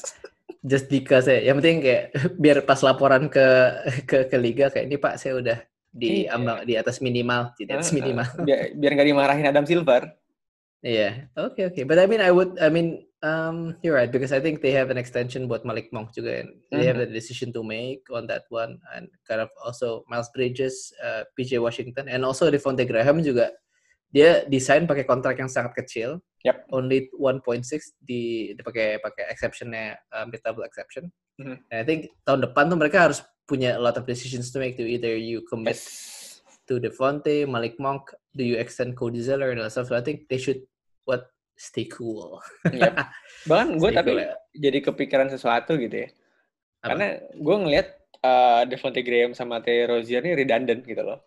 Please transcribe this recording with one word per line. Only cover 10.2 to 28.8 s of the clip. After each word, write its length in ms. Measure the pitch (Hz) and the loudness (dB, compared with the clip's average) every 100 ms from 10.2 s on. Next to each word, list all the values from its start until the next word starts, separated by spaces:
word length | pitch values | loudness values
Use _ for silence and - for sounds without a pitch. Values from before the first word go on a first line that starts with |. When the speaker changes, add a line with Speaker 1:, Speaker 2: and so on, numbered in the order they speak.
| _ _ _ _ _ _ | _ _ _ _ _ _
Speaker 1:
Iya. 480 | 127 110 104 113 - - | -2 0 0 -2 -12 -8
Oke, 320 | 208 - 185 | -6 -4 -4
oke. 160 | - 131 | -4 2
But 120 | 160 | 6
I 80 | 196 | 6
mean, 120 | 220 | 6
I 80 | 185 | 6
would, 320 | 180 185 - | 6 4 2
I 80 | 160 | 2
mean, 400 | 165 170 165 - _ | 4 0 -4 -14 _
um, 560 | 156 160 160 165 165 160 | -4 -2 -2 -6 -8 -4
you're 160 | 170 143 | 0 2
right, 160 | 120 | 2
because 240 | 123 131 139 | 0 0 0
I 80 | |
think 160 | 160 147 | 0 0
they 160 | 135 135 | 0 2
have 160 | 131 | 0
an 80 | 123 | -2
extension 480 | 123 123 123 131 127 | -4 -4 -6 -6 -6
buat 160 | 113 | -6
Malik 320 | 120 110 - 117 | -6 -8 -8 -12
Monk 160 | 107 | -12
juga. 320 | - 117 123 | -10 -8 -8
And 160 | 117 - - 131 | -10 -16 -6 0
they 80 | |
have 160 | 123 123 | 2 2
Speaker 2:
Mhm. 80 | 120 | -2
Speaker 1:
a 0 | |
decision 480 | 113 117 123 123 117 | -6 -12 -10 -8 -8
to 80 | |
make 400 | 110 110 123 135 - | -8 -8 -8 -12 -10
on 160 | 117 117 | -10 -6
that 160 | 113 - | -8 -8
one. 320 | 117 113 120 - | -8 -8 -10 -18
And 160 | - - _ | -18 -18 _
kind 160 | - 110 | -8 -6
of 80 | 110 - | -6 -10
also 400 | 117 120 120 113 - | -12 -6 -6 -6 -8
Miles 160 | 120 117 - | -8 -8 -4
Bridges, 560 | 123 123 131 131 - - | -4 -2 -4 -6 -14 -12
uh, 240 | 120 113 107 - | -8 -8 -8 -8
P 80 | 123 | -4
J 160 | 123 | -2
Washington, 480 | 117 117 123 123 135 | -2 -4 -10 -10 -8
and 160 | 127 131 | -4 -4
also 240 | 135 165 | 0 2
Devontae 320 | 143 139 131 | 2 0 0
Graham 400 | 123 113 127 156 | 0 2 4 4
juga. 320 | 151 120 - - _ _ _ _ _ | 2 2 0 -2 _ _ _ _ _
Dia 320 | 139 160 165 | 6 8 8
desain 400 | - 135 127 143 | 2 0 4 4
pakai 240 | 165 139 131 | 4 0 0
kontrak 320 | 127 131 131 | 0 0 -2
yang 80 | 131 | -4
sangat 240 | 131 120 | -4 -6
kecil. 480 | - - 120 117 165 - _ | -6 -8 -6 -6 -8 -14 _
Speaker 2:
Yep. 240 | 127 - - 131 | 0 0 -2 -4
Speaker 1:
Only 320 | 127 135 131 - | 0 0 0 -2
one 240 | 139 135 | -2 0
point 240 | 123 120 | -2 -6
six 320 | 123 151 - _ | -4 -10 -10 _
di, 480 | - 123 117 117 101 | -10 -6 -4 -6 -8
di 80 | 117 | -10
pakai, 400 | 120 113 | -8 -2